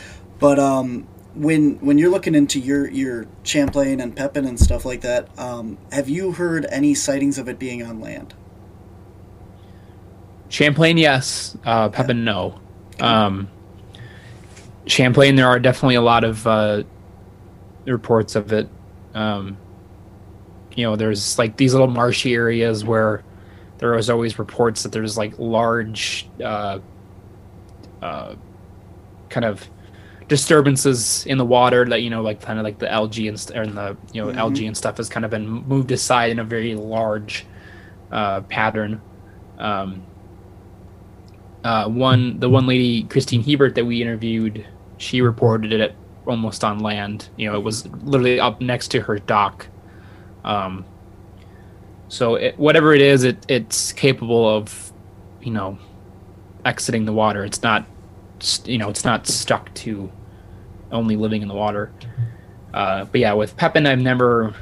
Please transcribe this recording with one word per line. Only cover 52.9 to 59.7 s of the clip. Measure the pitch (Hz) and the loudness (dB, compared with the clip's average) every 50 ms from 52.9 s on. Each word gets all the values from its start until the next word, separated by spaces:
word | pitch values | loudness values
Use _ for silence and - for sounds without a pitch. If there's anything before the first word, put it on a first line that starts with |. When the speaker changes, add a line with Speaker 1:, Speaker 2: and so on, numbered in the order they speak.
| 151 | 6
Speaker 2:
it | 143 | 8
is, | 139 139 139 135 123 | 8 8 6 6 4
it, | 127 110 - - - | 2 0 -2 -2 -2
it's | 135 120 110 - - - - - - | -2 -2 -2 -2 -4 -4 -4 -6 -4
capable | - - 139 131 - 120 113 117 117 113 110 | 0 2 2 2 0 0 0 2 4 4 4
of, | 107 107 107 104 - - - - - - - - - - - - - - | 2 0 -2 -6 -12 -16 -18 -20 -20 -20 -20 -20 -20 -20 -20 -20 -20 -14
you | - 117 | -10 -8
know, | 113 104 95 95 101 - - - - - - - - - - - - - - - - - - | -6 -6 -6 -8 -10 -12 -16 -20 -20 -20 -20 -20 -20 -20 -20 -20 -20 -20 -20 -20 -12 -4 -2
exiting | 127 117 - - - 120 113 110 | -2 -2 -2 -2 -4 -2 -2 -2
the | 107 107 | 0 0
water. | 110 107 107 101 101 101 | 2 2 2 2 -2 -4
It's | 104 - - - | -6 -6 -2 0
not, | 117 110 104 - - - - - - - - - - - - | 2 2 2 0 -4 -14 -20 -20 -20 -20 -20 -20 -20 -18 -8
st-, | - - - - - - | -6 -4 -4 -4 -4 -4
you | 123 117 | -4 -4
know, | 104 101 | -2 -4
it's | 101 - - | -4 -2 0
not | 127 113 107 - - | 0 0 0 0 -4
stuck | - - - - 120 98 - - | -6 -4 -2 0 -2 -2 -2 -8